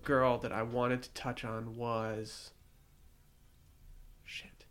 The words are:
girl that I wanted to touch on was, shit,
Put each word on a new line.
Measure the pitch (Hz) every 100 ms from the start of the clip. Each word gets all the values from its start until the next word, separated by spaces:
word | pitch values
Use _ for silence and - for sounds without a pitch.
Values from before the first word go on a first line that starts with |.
girl | - 135 127 120
that | 117
I | 104
wanted | 117 120 123 123
to | -
touch | - 127 120
on | 117 110 113 113
was, | 117 113 110 110 110 - - - - - - - - - - - - - - - - - - -
shit, | - - - - -